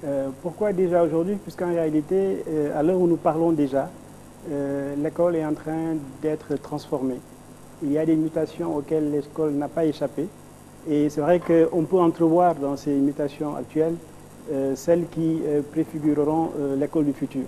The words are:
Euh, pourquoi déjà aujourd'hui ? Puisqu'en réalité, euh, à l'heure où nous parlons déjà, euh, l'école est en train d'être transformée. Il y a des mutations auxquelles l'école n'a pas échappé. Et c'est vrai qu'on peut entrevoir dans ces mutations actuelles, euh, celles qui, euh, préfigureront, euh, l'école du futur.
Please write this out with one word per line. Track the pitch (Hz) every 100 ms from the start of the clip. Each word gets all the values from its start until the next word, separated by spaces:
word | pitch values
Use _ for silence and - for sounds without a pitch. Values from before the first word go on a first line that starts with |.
| -
Euh, | 277 269 262
pourquoi | 175 156 208
déjà | 185 185 175
aujourd'hui ? | 170 160 175 202
Puisqu'en | - - 175
réalité, | 170 160 151 151 190 190 190 -
euh, | 156 147 -
à |
l'heure | 156 185
où | 180
nous | 160
parlons | 170 160 165
déjà, | 160 143 135 - - - - - - -
euh, | 143 139 139 139 143
l'école | 151 147 175 165
est | 156
en |
train | 151 - 160 160 160 139 -
d'être | 156 151 - 139
transformée. | - 147 - 143 131 127 - - - - - -
Il | 147
y | 147
a | 160
des | 160
mutations | 156 165 156 - 170 151
auxquelles | 143 156 151
l'école | 147 143 - 156
n'a | 143 143
pas | 156 160
échappé. | 143 143 - 175 - - - - - -
Et | 147 147
c'est | 147
vrai | 151 175
qu'on | 170 165 160 175
peut | 156 185
entrevoir | 170 170 165 170 180 151
dans | 139 139
ces | 147
mutations | 139 139 143 147 - 151 147
actuelles, | 123 151 160 170 - - - - -
euh, | 139 135 131
celles | - 170 170
qui, | 160 160 160 151
euh, | 147 147
préfigureront, | 160 156 160 151 147 147 160 165 -
euh, | 143 135
l'école | 143 165 147
du |
futur. | 135 135 135